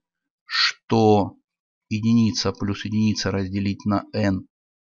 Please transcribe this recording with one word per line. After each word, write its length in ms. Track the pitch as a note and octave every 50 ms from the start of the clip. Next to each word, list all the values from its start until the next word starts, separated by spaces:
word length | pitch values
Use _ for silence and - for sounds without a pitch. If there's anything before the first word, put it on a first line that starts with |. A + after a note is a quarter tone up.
| _ _ _ _ _ _ _ _ _
что 920 | - - - - - - - _ - A2+ A2+ A2 G#2+ G#2 G2+ F#2+ F#2+ - _ _ _ _ _ _ _ _ _ _ -
единица 640 | G#2+ G#2+ G#2+ A2+ A#2 A#2 A2+ G#2 E2+ - - G2
плюс 320 | F#2+ - G#2 G2 G2 - -
единица 480 | G#2 G#2+ G#2+ G#2+ G#2+ G2+ - - G2
разделить 520 | G2 G2 G2 F#2 G2 G2+ G2 G2+ G2 - -
на 200 | G#2+ G2+ F#2+ - - -
n 320 | G#2+ G#2+ G2+ F#2+ F#2 - - _ _ _ _ _ _